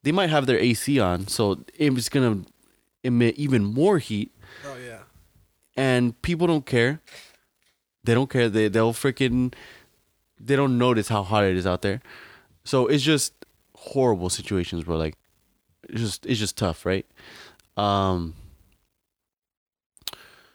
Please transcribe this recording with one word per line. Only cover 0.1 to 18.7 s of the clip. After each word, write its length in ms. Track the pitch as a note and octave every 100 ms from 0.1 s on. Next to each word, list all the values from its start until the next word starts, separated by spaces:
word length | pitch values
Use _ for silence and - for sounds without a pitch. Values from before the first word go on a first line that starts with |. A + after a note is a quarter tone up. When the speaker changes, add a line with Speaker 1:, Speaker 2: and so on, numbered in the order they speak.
Speaker 1:
might 180 | F3+ F3
have 160 | D3+ C3
their 120 | B2
A 140 | B2
C 260 | A2+ - C#3
on, 300 | F#2 F2 G2
so 340 | - G#2 F#2+ -
it's 340 | - D3 B2+ A2+
gonna 360 | C#3+ B2 G2+ - _ _ _ _ _
emit 340 | B2+ A#2+ A#2 B2+
even 280 | C#3+ C3
more 340 | G2+ A#2 F3+ F#3
heat. 340 | - G#2 - _ - -
Speaker 2:
Oh, 120 | C#3+ B2+
yeah. 240 | B2 A2 - _ _ _ _ _ _ -
Speaker 1:
And 440 | C3+ B2 A#2+ A#2
people 240 | - E3 F3
don't 180 | D#3
care. 360 | C3 B2 A#2+ D#3 - - - _ _ _ _ _ _ _
They 120 | A#2
don't 160 | A#2 C3+
care. 180 | B2+ A#2
They, 200 | G#2+ A2
they'll 240 | A2 A2+
freaking, 580 | A#2 C#3 - C3 B2 B2+ - - - _ _ _ _ _ _
they 160 | A2+ C#3
don't 220 | C#3 B2
notice 300 | B2 A#2 G2+
how 140 | A2
hot 220 | F#2 G#2+
it 120 | G2 F#2
is 100 | F#2
out 160 | F2+
there. 180 | G2+ A2 - - - - _ _
So 220 | - C3+ B2
it's 160 | C#3+
just 280 | C#3 D3 - _ - _ _ -
horrible 540 | - C#3 B2+ G2 F2+
situations, 540 | - - G2 F2 F2
bro. 120 | D#2+ D#2+
Like, 200 | D#2 - _ _ _ _ _ _ -
it's 120 | A2+
just, 260 | A2+ - -
it's 120 | A2+
just 180 | G#2+ -
tough, 300 | F#2+ D#2+ -
right? 200 | F#2+ - _ - - - _ _ -
Um, 580 | G#2 G2+ G2 F2+ E2 - - - _